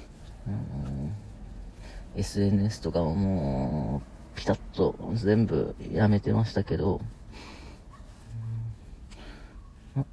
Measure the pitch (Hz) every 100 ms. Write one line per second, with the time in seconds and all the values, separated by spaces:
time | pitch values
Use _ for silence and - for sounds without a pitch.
0 | - - - - - 104 - 69 67 69
1 | 73 107 - - - - - - - -
2 | - - 98 101 101 98 104 - 82 85
3 | 80 90 98 92 69 65 67 76 64 69
4 | - - - - - - - - 90 -
5 | - 113 95 110 101 78 - - - -
6 | 107 101 - 110 110 98 - - 101 107
7 | - - - - - - - - - -
8 | - - - 113 113 113 113 110 - -
9 | - - - - - - - - - 135
10 | -